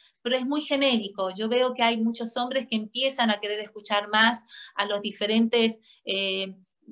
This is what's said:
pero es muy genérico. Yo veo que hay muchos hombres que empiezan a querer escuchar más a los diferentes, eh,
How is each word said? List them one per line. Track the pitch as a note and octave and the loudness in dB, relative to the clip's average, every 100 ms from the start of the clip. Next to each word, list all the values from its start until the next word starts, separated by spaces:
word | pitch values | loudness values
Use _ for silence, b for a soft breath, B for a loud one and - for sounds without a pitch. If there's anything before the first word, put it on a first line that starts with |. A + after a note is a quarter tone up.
| b _ | b _
pero | - C4 | -4 -2
es | B3+ | 0
muy | D4 | -4
genérico. | D4+ C#4 C#4 A#3 G3 - F#3+ | -2 2 2 2 0 -4 -4
Yo | F#3 A3 | -2 0
veo | B3 B3+ | 2 2
que | B3 | 2
hay | A#3 A#3 | 0 2
muchos | A3+ A#3 A#3 B3 | 0 -2 -6 -4
hombres | B3 C4 A#3+ | -2 -2 -2
que | G#3+ | -4
empiezan | G#3+ B3 C4+ C4+ A3+ | -4 -2 -2 2 2
a | G#3 | 0
querer | G#3 G#3+ | -2 -6
escuchar | G#3 G#3+ - G#3 G#3 | -8 -12 -2 -2 2
más | G#3+ A3+ A#3 - B B - | 4 4 2 -6 B B -6
a | G#3 | -2
los | G3+ | -2
diferentes, | G#3 G3+ G#3 A3 A3+ A#3+ A3+ A3 b b - | -4 -4 0 4 4 4 2 0 b b -6
eh, | F#3+ G3 F#3+ F#3+ F#3+ _ _ - | -4 -2 -2 -6 -10 _ _ -20